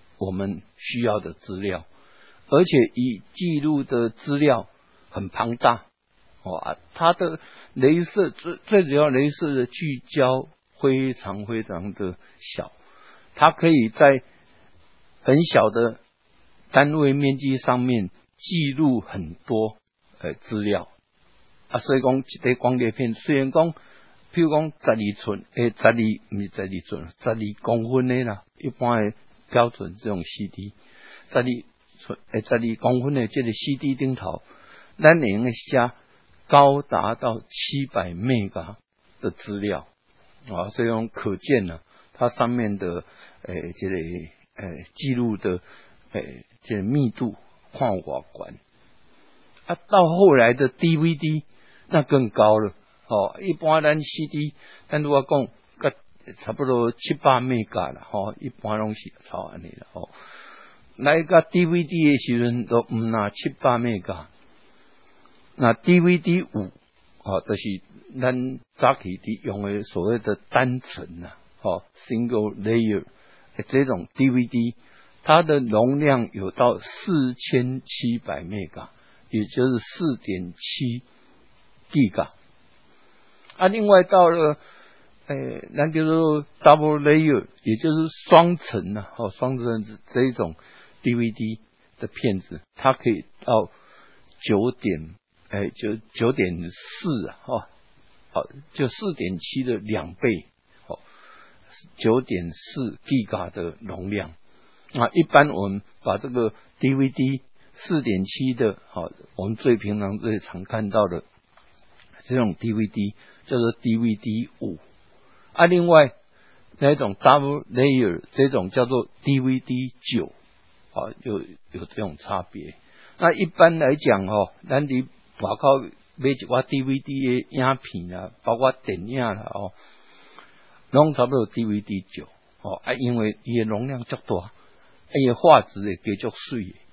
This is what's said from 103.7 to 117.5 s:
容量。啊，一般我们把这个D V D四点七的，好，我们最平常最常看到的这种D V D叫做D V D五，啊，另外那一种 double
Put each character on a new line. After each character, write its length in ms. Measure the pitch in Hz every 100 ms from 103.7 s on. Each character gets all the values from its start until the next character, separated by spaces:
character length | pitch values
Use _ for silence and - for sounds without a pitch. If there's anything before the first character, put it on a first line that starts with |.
| -
容 280 | 104 85 92
量。 240 | 101 82 - - _ _ _ _
啊， 140 | - 117
一 100 | 180
般 240 | - 147 147
我 200 | 92 101
们 120 | 202 - -
把 140 | - 101
这 120 | 135
个 240 | 123 113 - _ _
D 140 | 131 135
V 140 | 135
D 340 | 131 135 135 - - - -
四 260 | - 165
点 240 | 120 95 98
七 280 | - 127
的， 240 | 123 113 95 -
好， 200 | - 82 - - -
我 100 | 95
们 100 | 113
最 220 | 139 113
平 220 | 101 104
常 180 | 101 104
最 220 | 113 107
常 240 | - 87
看 260 | 95 110 104
到 180 | 107 101
的 160 | 87 - _ _ _ _ _ _ _ _ - -
这 100 | 127
种 200 | 110 85
D 180 | 117
V 140 | 107 107
D 280 | - 101 - - _ -
叫 120 | 131
做 140 | 117
D 240 | - 120 113
V 200 | 117 104
D 340 | 117 107 127 _
五， 200 | 107 80 _ _ _ _ _ _ _
啊， 120 | - 170
另 220 | 175 175
外 240 | 160 135 - _ _ _ _ _ -
那 140 | 143
一 40 | 147
种 200 | 113 92
double 480 | 143 143 139